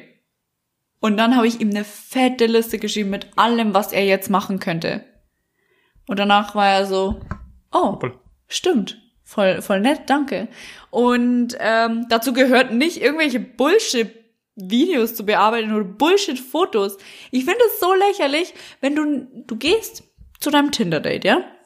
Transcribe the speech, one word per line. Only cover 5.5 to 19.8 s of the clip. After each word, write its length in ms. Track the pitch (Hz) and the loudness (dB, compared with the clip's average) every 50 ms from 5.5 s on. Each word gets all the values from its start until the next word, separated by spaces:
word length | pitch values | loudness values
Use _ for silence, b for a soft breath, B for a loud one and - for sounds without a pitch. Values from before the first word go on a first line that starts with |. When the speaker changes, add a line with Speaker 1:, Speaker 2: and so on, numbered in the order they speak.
| _ _ _ _ _ _ _ _ _ _ _ | _ _ _ _ _ _ _ _ _ _ _
Speaker 1:
Und 120 | - 226 196 | -6 -4 -2
danach 340 | 202 202 202 208 208 208 - | 2 2 2 2 2 0 -2
war 140 | 208 202 | 0 2
er 180 | 196 196 196 196 | 2 4 2 0
so, 360 | 196 190 190 190 190 220 - - - - - - - - _ _ _ | 0 0 -2 0 -2 -4 -6 -10 -12 -14 -14 -16 -20 -20 _ _ _
"Oh, 220 | - 339 339 214 - | -2 0 0 0 -2
Speaker 2:
Hoppala. 220 | - - 123 - - _ _ _ _ _ - | -4 -6 -8 -8 -12 _ _ _ _ _ -10
Speaker 1:
stimmt. 500 | - - - 370 359 226 190 - - - _ _ _ _ _ | -8 -2 0 0 2 0 0 -4 -8 -16 _ _ _ _ _
Voll, 360 | - - - 202 190 175 - | -8 -2 0 2 2 0 0
voll 180 | - - 196 190 | -2 -2 -2 0
nett, 220 | 202 262 302 - - | 2 0 0 0 -2
danke." 400 | - 262 294 285 254 220 180 202 B B B B B B B B B | 0 0 0 0 -2 -4 -6 -8 B B B B B B B B B
Und, 680 | - 226 240 240 240 240 240 247 247 240 240 233 240 - | -2 0 2 2 2 2 2 2 2 0 0 -2 -4 -4
ähm, 460 | - 208 226 226 233 233 226 233 240 233 | -2 0 2 2 2 0 -2 -4 -2 0
dazu 240 | 226 226 226 269 240 | 0 0 0 0 2
gehört 380 | 262 254 247 254 240 262 254 | 2 4 4 4 4 2 2
nicht, 300 | 214 233 294 349 - - | 0 0 0 0 0 0
irgendwelche 380 | - 247 294 320 311 294 240 247 | 0 0 0 0 0 0 0 -2
Bullshit-Videos 1800 | 190 - - - 254 302 370 453 440 - - 240 226 190 - - _ _ _ _ _ _ _ - 190 185 220 247 311 370 339 254 220 233 233 | -4 -6 -4 0 2 4 4 2 2 0 -2 -2 -2 -4 -6 -16 _ _ _ _ _ _ _ -16 -6 -2 0 2 2 2 2 0 0 0 -2
zu 100 | - 208 | -4 -2
bearbeiten 480 | 196 208 170 196 214 226 233 220 214 214 | 0 2 4 4 2 2 0 -2 -2 -2
oder 120 | 214 214 | -2 -2
Bullshit-Fotos. 1120 | 185 185 - 277 320 381 403 403 339 269 254 - - - 311 370 381 - 220 196 202 277 B B B B B B B | -4 -2 0 2 4 4 4 2 -2 -6 -8 -8 -4 -2 -2 0 0 0 0 -2 -2 -4 B B B B B B B
Ich 140 | - 254 262 | -4 -2 -2
finde 160 | 294 381 480 494 | 0 2 2 2
es 120 | 415 - - | 2 2 0
so 140 | 359 359 381 | 0 2 2
lächerlich, 600 | 381 392 403 381 392 320 277 277 311 349 - B B B B B _ | 4 4 2 2 0 0 0 0 -2 -2 -4 B B B B B _
wenn 140 | - 277 294 | -4 -2 0
du, 320 | 302 302 294 294 254 - - - - - | 0 0 0 -2 -4 -6 -10 -16 -18 -12
du 80 | - 233 | -10 -8
gehst 480 | 214 240 294 392 440 | -4 0 0 0 0